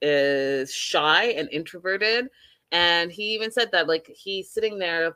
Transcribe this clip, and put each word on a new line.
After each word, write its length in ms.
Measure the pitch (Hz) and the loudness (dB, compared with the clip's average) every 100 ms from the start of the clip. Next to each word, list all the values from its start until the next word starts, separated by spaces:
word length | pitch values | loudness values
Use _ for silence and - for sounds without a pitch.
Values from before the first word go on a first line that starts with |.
is 680 | 147 143 139 139 135 139 135 | 2 4 4 2 0 -2 -4
shy 540 | - - 170 151 165 233 | -6 -2 0 4 4 2
and 180 | 208 147 | -2 -4
introverted. 800 | 151 165 180 180 196 214 233 254 - _ _ _ | -6 -8 -8 -4 -2 0 0 -2 -12 _ _ _
And 400 | 170 175 170 170 | 2 4 4 0
he 240 | 175 214 | -4 -4
even 160 | 220 220 | -4 -2
said 220 | 233 226 | -2 2
that, 160 | 180 160 | 2 2
like, 180 | 160 - | 0 -4
he's 360 | - 202 196 190 | -14 -8 -8 -6
sitting 280 | - 220 202 | -4 -4 -2
there 340 | 180 165 165 | -2 0 -2